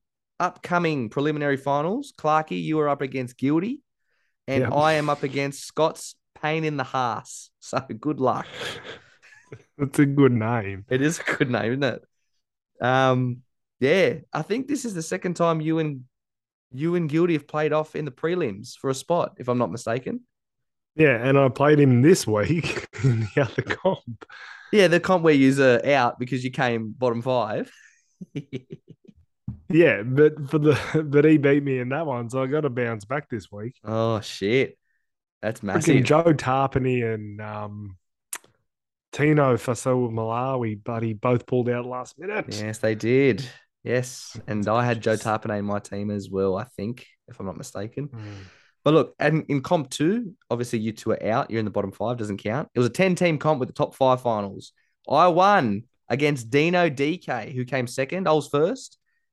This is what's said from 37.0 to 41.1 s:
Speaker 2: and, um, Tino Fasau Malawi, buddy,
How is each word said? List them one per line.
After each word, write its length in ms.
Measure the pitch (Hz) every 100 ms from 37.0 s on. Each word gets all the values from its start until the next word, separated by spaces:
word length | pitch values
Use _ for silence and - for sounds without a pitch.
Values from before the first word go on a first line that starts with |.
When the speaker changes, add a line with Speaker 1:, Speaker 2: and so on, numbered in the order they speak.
| 117
Speaker 2:
and, 260 | 110 104 101
um, 560 | 107 104 107 104 104 92 _ _ _ - - _ _ _ _ _ _
Tino 440 | - 147 151 135 120
Fasau 520 | - 120 131 127 123
Malawi, 680 | 113 110 117 131 131 117 104
buddy, 320 | 107 117 113